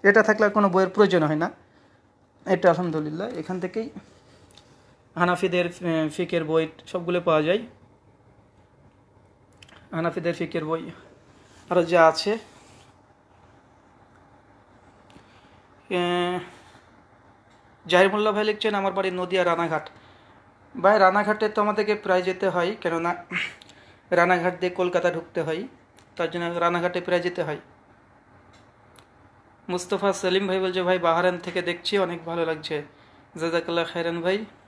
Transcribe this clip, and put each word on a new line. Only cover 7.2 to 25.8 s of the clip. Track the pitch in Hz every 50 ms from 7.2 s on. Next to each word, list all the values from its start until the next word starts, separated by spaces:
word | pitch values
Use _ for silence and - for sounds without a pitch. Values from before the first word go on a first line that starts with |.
পাওয়া | 170 175 156 156
যায়, | 151 160 185 226 233 - - _ - _ _ _ _ - _ _ _ - _ - _ _ _ _ _ _ _ _ _ - _ _ _ _ _ _ _ _ _ _ _ _ _ _ - - - - - -
হানাফিদের | - 165 165 165 - 185 160 170 170
ফিকের | - 170 165 - 170 156
বই | 156 165 165 - 170 - - - - - - _ _ - - - - - - - -
আরও | 175 180 165
যা | 160 180 170 165
আছে। | 160 156 - - 202 220 226 - - - - - - - - - - _ _ _ _ _ _ _ _ _ _ - - - - _ _ _ _ _ _ _ _ - _ _ - _ _ - _ _ _ - _ _ _ _ - _ - _ _ - _ - - - - - - - - - - _ _ - - _ -
আহ, | 190 180 175 175 175 180 175 180 180 180 180 - - - - - - - _ _ - - _ _ _ _ _ - _ _ _ _ - _ _ - _ _ _
জাহির | 160 175 180 190 196
মোল্লা | 202 208 214 214
ভাই | 202 208 214
লিখছেন, | 214 208 214 - 214 208
"আমার | 196 190 196 185
বাড়ি | 196 190 190
নদিয়া | 180 180 180 175 185 185 175
রানাঘাট।" | 175 170 165 170 160 160 160 - - - - - - - - - - - - _ - _ _ - - - -
ভাই, | 175 196 214 208
রানাঘাটে | 196 185 190 208 202 208 214 208 220 208
তো | 214 220
আমাদেরকে | 208 214 202 208 208 214 208
প্রায় | 208 - 196 185 185
যেতে | 180 190 180 185 196 190
হয়, | 170 180 170 185 214 -
কেননা | - 175 165 165 170 175 175 - - - 180 175 - - - - - - - - - - - - _ _
রানাঘাট | 180 170 175 180 180 175 165 180 175 -
দিয়ে | 180 180
কলকাতা | 180 - 180 180 180 175 170 175
ঢুকতে | 170 165 165 - - 175
হয়, | 156 156 160 170 226 262 - _